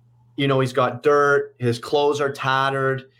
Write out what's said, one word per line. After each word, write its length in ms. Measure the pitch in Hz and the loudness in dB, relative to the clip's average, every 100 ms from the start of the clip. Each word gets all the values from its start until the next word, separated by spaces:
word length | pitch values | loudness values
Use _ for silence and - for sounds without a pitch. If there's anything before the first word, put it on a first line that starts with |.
| _ _ _ - | _ _ _ -4
you 100 | 139 | 0
know, 140 | 135 | 0
he's 120 | 127 | 0
got 300 | 135 123 120 | 0 -2 0
dirt, 520 | 147 147 143 143 143 - | 2 4 4 2 0 -4
his 200 | 123 117 | -4 -4
clothes 420 | - 147 143 143 | -2 0 0 0
are 100 | 143 | -2
tattered, 760 | 139 135 131 135 135 135 131 - | -4 -2 0 0 -2 -2 -4 -8